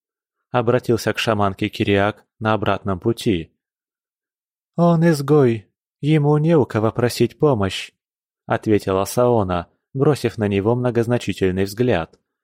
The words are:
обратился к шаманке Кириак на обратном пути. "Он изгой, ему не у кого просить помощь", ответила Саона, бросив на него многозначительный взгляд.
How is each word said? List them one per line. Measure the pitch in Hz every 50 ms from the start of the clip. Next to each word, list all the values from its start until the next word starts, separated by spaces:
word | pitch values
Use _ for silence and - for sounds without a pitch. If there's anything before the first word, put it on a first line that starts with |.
| _ _ _ _ _ _ _ _ _ _
обратился | - 123 117 120 123 127 - - 117 107 - 113 104
к | -
шаманке | - 120 110 101 104 98 95 - 107 104
Кириак | - - 113 104 101 98 98 104 - - _ _ _ _
на | 110 110 110
обратном | 101 101 101 98 92 - 98 95 87
пути. | - 113 113 - - 123 98 82 78 - _ _ _ _ _ _ _ _ _ _ _ _ _ _ _ _ _ _ _ _ _ _ _ _ _
"Он | - 170 170 170 160 165 170
изгой, | 160 143 139 139 151 151 135 120 117 110 - _ _ _ _ _ _ _
ему | - 143 156 156 143 147 151 151
не | 151 165 170
у | 151 113
кого | - - 110 107 110
просить | - - 117 117 - - 117 113 - _
помощь", | 151 151 135 107 98 95 - - - - _ _ _ _ _ _ _ _ _ _ _
ответила | - 117 110 - 110 107 101 - 98 95 95 101
Саона, | - - 123 123 123 120 113 98 90 90 87 82 - _ _ _ _ -
бросив | 139 139 151 139 - - 117 - -
на | 107 101
него | 101 98 95 110 120
многозначительный | 123 123 123 113 117 117 117 123 117 - - 92 - 95 92 90 95 98
взгляд. | 101 101 110 123 123 107 85 82 - _ _ _ _ _ _